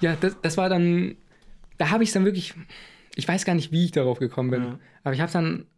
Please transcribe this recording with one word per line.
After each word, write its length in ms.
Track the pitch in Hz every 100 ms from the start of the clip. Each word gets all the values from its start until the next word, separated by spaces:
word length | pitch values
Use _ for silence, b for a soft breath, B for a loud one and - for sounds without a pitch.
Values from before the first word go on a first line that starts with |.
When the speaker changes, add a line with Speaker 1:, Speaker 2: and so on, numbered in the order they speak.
Speaker 1:
Ja, 140 | 170 156
das, 160 | 185 190
das 160 | 170 175
war 120 | 185
dann, 460 | 180 175 175 185 - _ b b b b -
da 120 | 151
hab 120 | 220
ich's 100 | 226
dann 120 | 196 190
wirklich, 280 | 190 - 165 - B B B B -
ich 120 | 139
weiß 180 | 180 185
gar 100 | 170
nicht, 160 | 156
wie 140 | 160 175
ich 60 |
darauf 280 | 156 127 120
gekommen 320 | 127 - 127
bin, 120 | 123
Speaker 2:
Ja. 160 | 123 127 b b
Speaker 1:
aber 120 | 143 135
ich 60 |
hab's 100 | 165
dann, 320 | 175 165 165 -